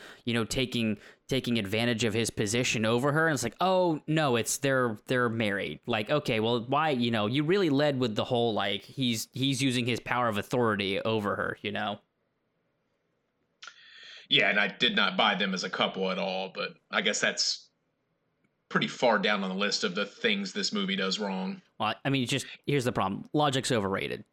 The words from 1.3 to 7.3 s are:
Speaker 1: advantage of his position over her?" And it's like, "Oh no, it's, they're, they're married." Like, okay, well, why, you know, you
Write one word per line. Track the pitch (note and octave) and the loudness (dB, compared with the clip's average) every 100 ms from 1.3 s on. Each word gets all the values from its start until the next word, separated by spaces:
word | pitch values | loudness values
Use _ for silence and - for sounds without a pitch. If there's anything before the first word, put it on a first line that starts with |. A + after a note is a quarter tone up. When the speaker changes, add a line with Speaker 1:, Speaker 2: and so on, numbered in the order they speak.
| C3 B2 A#2 | -2 0 0
Speaker 1:
advantage | F#2+ A2 A#2+ A2+ | 0 0 0 2
of | A#2 | 0
his | A2+ A2 | 2 0
position | - G#2 A#2 B2 B2 A2 | -2 0 0 0 0 2
over | A#2+ C#3+ | 2 2
her?" | D3+ D#3+ | 2 2
And | |
it's | C3+ | 2
like, | A#2+ - | -2 0
"Oh | F3+ F#3 F3+ D3+ - | 2 4 2 0 0
no, | D#3 C#3+ A#2+ | 2 4 2
it's, | A2 - | 0 -2
they're, | C#3 C3 B2 G#2 - | 2 2 2 -2 -2
they're | B2+ A#2+ | 0 2
married." | A2+ G#2 G2 D2+ - - | 0 0 0 -4 -6 -2
Like, | A2 G#2+ | -2 0
okay, | D3+ - A2 | 0 2 2
well, | A2 A#2+ A2+ | 2 0 0
why, | C#3+ D#3+ | 0 2
you | B2+ A#2+ | 2 2
know, | A2+ | 2
you | G#2 | 2